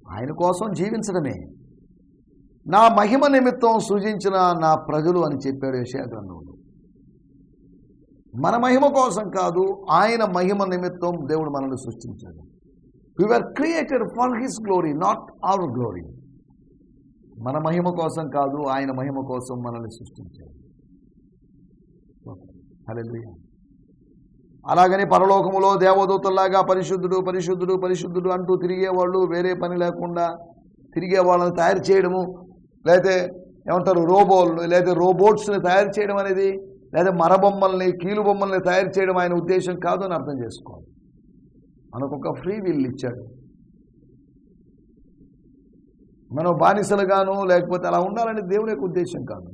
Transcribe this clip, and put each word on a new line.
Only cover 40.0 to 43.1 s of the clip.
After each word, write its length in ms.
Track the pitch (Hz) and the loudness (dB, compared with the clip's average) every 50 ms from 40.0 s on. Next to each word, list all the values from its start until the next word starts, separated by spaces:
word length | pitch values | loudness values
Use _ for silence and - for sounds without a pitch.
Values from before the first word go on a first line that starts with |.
| 196 | -2
అని 100 | 190 175 | -4 -4
అర్థం 300 | 156 135 147 143 131 120 | -6 -6 -6 -8 -8 -8
చేసుకోవాలి. 420 | 110 - - - - - - - - - - _ _ _ - _ _ _ - _ - _ - _ _ _ _ _ - - | -10 -12 -16 -18 -20 -20 -20 -20 -20 -20 -20 _ _ _ -20 _ _ _ -20 _ -20 _ -20 _ _ _ _ _ -16 -10
మనకొక 440 | 120 139 139 147 135 - 165 143 127 | -8 -8 -6 -8 -6 -6 -6 -6 -4
ఫ్రీ 200 | - 175 208 220 | -4 -6 -4 -2
విల్ 260 | 196 185 160 147 131 | -2 -2 0 0 -2
ఇచ్చాడు. 400 | 123 127 131 - 123 | -2 -4 -6 -8 -8